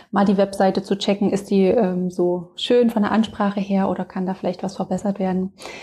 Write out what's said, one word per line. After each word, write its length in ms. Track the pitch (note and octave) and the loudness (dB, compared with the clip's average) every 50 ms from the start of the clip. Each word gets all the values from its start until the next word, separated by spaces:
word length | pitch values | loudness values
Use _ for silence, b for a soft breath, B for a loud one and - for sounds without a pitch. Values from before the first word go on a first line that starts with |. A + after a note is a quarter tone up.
| B B | B B
mal 140 | - G3 G3+ | 0 2 2
die 120 | G#3 G3 | 4 4
Webseite 460 | G3 G3 G3 G3 - G3 F#3+ F#3+ - | 4 2 0 2 2 2 2 2 0
zu 140 | G3+ - G3 | -2 -2 -4
checken, 340 | G3 - G#3+ G3+ G3+ G3+ F#3 | -2 0 -2 0 2 2 0
ist 200 | G3 G3 - - | 0 -2 -2 0
die, 160 | G3+ G3 F#3+ | 2 4 4
ähm, 440 | F#3 - B3 G3 F#3 F3+ F3+ F#3 F3+ | 4 4 4 2 2 0 -2 -4 -2
so 420 | F3+ F#3 F3 F3+ F3+ F3+ E3+ - _ | -2 0 0 0 0 -2 -6 -10 _
schön 360 | - - - B3 B3 A#3+ A3+ | -6 0 2 4 4 4 4
von 120 | - G#3+ | 2 2
der 100 | G#3 - | 0 2
Ansprache 480 | - A3 A3 - - - G#3 G3 G3 G#3 | 2 2 0 0 -2 -2 -2 0 0 -2
her 280 | G3 G3+ G3 F#3+ G3 F#3+ | -2 0 0 2 2 0
oder 140 | F#3 F#3+ F3+ | -2 -4 -6
kann 220 | - - F#3+ F#3 | -6 -6 -4 -4
da 80 | F3+ F#3+ | -4 -4
vielleicht 280 | - - - - - | -4 -4 -4 -4 -4
was 140 | - G3 - | -8 -8 -6
verbessert 420 | - F#3 - F#3 F#3 - G3+ G3 - | -6 -4 -4 -4 -2 -2 -4 -2 -2
werden? 340 | F#3+ F#3 F#3 F#3 F#3 F#3+ B B B B B B | -2 -2 -2 -2 -4 -4 B B B B B B